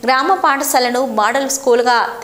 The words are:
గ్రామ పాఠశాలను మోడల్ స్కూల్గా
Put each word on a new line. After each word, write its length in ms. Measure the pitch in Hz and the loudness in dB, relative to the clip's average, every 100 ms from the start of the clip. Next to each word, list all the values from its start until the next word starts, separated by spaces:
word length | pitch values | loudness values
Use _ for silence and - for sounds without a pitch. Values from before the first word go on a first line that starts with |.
గ్రామ 300 | 233 262 294 381 | 0 0 2 0
పాఠశాలను 580 | 330 277 285 269 247 247 262 214 | 2 0 0 0 0 -2 -2 0
మోడల్ 280 | 214 254 269 269 | 0 0 -2 -4
స్కూల్గా 420 | - 240 240 240 208 - | 0 2 2 0 0 -6